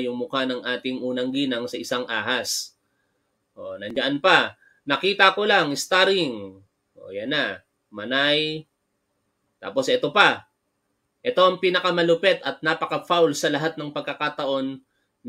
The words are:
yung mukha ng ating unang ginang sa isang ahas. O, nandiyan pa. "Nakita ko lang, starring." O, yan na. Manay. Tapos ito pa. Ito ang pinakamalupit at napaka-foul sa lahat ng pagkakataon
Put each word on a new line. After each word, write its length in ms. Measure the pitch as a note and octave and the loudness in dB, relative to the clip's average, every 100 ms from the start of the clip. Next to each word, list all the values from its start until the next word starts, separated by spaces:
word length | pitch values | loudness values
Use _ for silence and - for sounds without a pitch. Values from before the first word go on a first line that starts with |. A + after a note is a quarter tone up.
yung 140 | B2+ B2 | -2 -4
mukha 240 | A#2+ C3+ | -4 -2
ng 200 | B2+ B2 | -2 -4
ating 360 | B2 B2 C3 B2+ | -4 -4 -4 -6
unang 300 | B2+ B2+ B2+ | -4 -2 -2
ginang 320 | C3+ C3+ A#2+ B2 | -2 -2 -2 -4
sa 80 | - | -6
isang 260 | A#2+ B2 B2 | -4 -4 -4
ahas. 640 | A2+ G#2+ B2 G#2 - - _ _ _ _ _ _ _ _ - | -4 -2 -2 -2 -6 -8 _ _ _ _ _ _ _ _ -16
O, 220 | F#2 F#2+ | -12 -10
nandiyan 420 | G#2 A#2+ B2+ C#3+ | -8 -4 -4 0
pa. 380 | F#3+ D#3 A2 - _ _ | 4 4 4 -6 _ _
"Nakita 480 | - C#3 F#3+ G3 F#3+ | -4 -2 0 4 4
ko 140 | F#3+ G#3+ | 4 2
lang, 240 | G3 D3+ C#3 | 4 2 -2
starring." 840 | - F#3 F#3+ G3 D3+ A2 G2 F#2+ G2 _ _ _ | 0 2 4 2 -2 -6 -12 -18 _ _ _ _
O, 160 | F#2+ | -12
yan 160 | G2 A2+ | -8 -4
na. 320 | D3 A2+ F#2 _ _ _ | -2 -2 -4 _ _ _
Manay. 800 | G#2 A2 C3+ C#3+ D3+ D#3 D#3 D#3 _ _ _ _ _ _ _ _ _ | -12 -4 0 2 2 0 -6 -12 _ _ _ _ _ _ _ _ _
Tapos 260 | F#2+ C3+ C3+ | -8 -4 0
ito 240 | B2+ - | 0 2
pa. 320 | G#3 E3 A#2 - _ _ _ _ _ _ _ | 4 4 4 -8 _ _ _ _ _ _ _
Ito 160 | B2+ F3+ | -2 4
ang 160 | F#3 F3+ | 4 4
pinakamalupit 880 | F#3+ F3+ F3+ E3+ E3+ E3 F#3+ E3+ | 0 2 0 2 4 4 4 2
at 160 | C#3 - | -2 -4
napaka-foul 720 | D#3+ D#3+ D#3+ D#3 - F3 E3 | -2 -2 -2 -4 0 2 4
sa 160 | C#3+ D#3+ | 2 0
lahat 320 | C#3+ D#3+ D#3+ | 0 -2 -4
ng 160 | D3 D3 | -8 -8
pagkakataon 880 | C#3 C#3+ D3 C#3+ C#3 C3+ C3+ C3+ _ _ _ _ | -8 -4 -6 -4 -4 -2 -4 -8 _ _ _ _